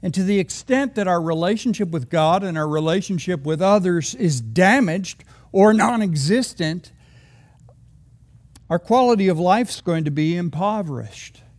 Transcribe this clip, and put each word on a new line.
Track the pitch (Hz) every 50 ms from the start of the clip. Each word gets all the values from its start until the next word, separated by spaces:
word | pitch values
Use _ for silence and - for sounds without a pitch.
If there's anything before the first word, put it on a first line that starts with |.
| -
And | 180 151
to | 190 190
the | 185 202 202
extent | 180 - - - - - 254 262 277 262 -
that | 214 202 185
our | 180 170
relationship | 165 160 165 160 165 180 214 220 - 254 208 - 214 175
with | 160 165 127 -
God | - 165 156 156 170 196 196
and | 190 170
our | 156 156 151
relationship | 151 156 156 160 165 196 196 - 196 165 - - 180 160 139
with | 151 156 151
others | 180 196 202 208 180 185 175 170 151 - -
is | - 233 170 147 127
damaged | 117 110 113 143 180 190 226 277 262 175 156 190 190 - - _ - _ - - - _
or | - 196 196 214 214
non-existent, | 220 214 233 240 226 214 196 165 151 135 151 202 247 254 - - - 170 156 160 180 - - - _ _ _ - - _ _ _ - - _ _ _ - - _ _ - - _ - - _ _ - - _ _ - _ - _ - - _
our | 165 175
quality | - - 220 254 254 247 240 202 196
of | 190 180 156
life | 175 180 190 226 247 -
is | - -
going | - - 170 160 160
to | 151 143
be | 147 151 156 170
impoverished. | 175 175 170 - 147 185 202 214 214 196 156 143 120 113 104 - - - - _ - - - _